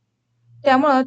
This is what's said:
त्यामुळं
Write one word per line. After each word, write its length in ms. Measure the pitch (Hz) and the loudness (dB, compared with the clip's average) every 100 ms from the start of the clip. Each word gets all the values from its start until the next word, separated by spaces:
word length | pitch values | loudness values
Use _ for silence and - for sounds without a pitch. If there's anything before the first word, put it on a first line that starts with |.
| _ _ _ _ _ - | _ _ _ _ _ -8
त्यामुळं 380 | 285 262 302 262 | -2 0 0 0